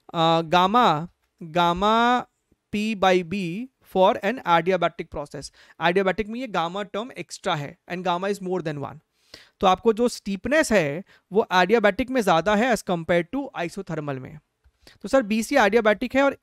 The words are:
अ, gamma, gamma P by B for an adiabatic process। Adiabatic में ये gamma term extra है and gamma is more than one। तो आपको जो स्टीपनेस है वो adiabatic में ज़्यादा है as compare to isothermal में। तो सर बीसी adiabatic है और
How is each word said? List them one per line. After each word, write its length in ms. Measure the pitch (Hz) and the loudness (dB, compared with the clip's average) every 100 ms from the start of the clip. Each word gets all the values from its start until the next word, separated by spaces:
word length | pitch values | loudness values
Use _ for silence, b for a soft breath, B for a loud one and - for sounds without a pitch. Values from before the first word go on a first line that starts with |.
| - | -8
अ, 280 | 170 165 165 165 | 0 2 2 2
gamma, 580 | 175 190 240 214 151 175 _ _ _ | 2 4 4 4 2 -4 _ _ _
gamma 840 | 165 165 170 175 208 226 240 247 - _ _ _ _ | -6 0 0 2 2 2 2 0 -2 _ _ _ _
P 80 | 208 220 208 | -4 -4 0
by 200 | 190 185 165 | 2 2 0
B 140 | 202 170 190 254 _ _ | -6 -6 -8 -12 _ _
for 180 | 190 190 - 202 | 2 2 2 -2
an 160 | 254 175 | -4 0
adiabatic 580 | 170 165 180 170 - 165 | 2 2 0 -2 -4 -12
process। 420 | 160 147 147 - b b - | -12 -12 -14 -16 b b -4
Adiabatic 460 | 165 185 190 180 208 | 0 2 0 -2 -6
में 120 | 233 | -10
ये 80 | 262 | -6
gamma 360 | 180 165 196 202 | -4 -4 -6 -8
term 240 | 196 247 233 | -8 -10 -12
extra 360 | - - 196 156 | -16 -8 -4 -4
है 200 | - - - | -6 -14 -12
and 140 | 180 180 | -6 -4
gamma 260 | 175 196 | -2 -4
is 100 | 196 | -6
more 180 | 185 185 | -6 -6
than 220 | 160 147 | -6 -8
one। 160 | 135 143 _ B B B B _ | -10 -14 _ B B B B _
तो 80 | 190 | 2
आपको 260 | 185 226 | 2 2
जो 140 | 208 240 | 2 0
स्टीपनेस 640 | - - 196 240 311 - | -2 -8 -8 0 0 2
है 320 | 214 147 156 b b _ | 2 2 -4 b b _
वो 140 | 190 - | -2 2
adiabatic 560 | 185 190 233 208 196 240 | 2 4 4 4 2 -2
में 120 | 262 | 0
ज़्यादा 340 | 196 165 175 208 | 2 2 2 2
है 160 | 254 | 2
as 100 | 214 | 0
compare 420 | - 175 165 175 170 269 | 0 -4 0 0 0 -6
to 120 | 277 160 | -6 -8
isothermal 600 | 170 - 190 156 147 135 | -8 -8 -8 -8 -6 -8
में। 180 | 131 156 _ _ _ _ b b | -10 -18 _ _ _ _ b b
तो 80 | 202 | 0
सर 140 | 269 | 0
बीसी 320 | 202 220 220 277 | 2 -2 0 2
adiabatic 580 | 202 233 214 208 247 262 | 4 4 2 0 0 0
है 80 | |
और 140 | 277 - | 0 0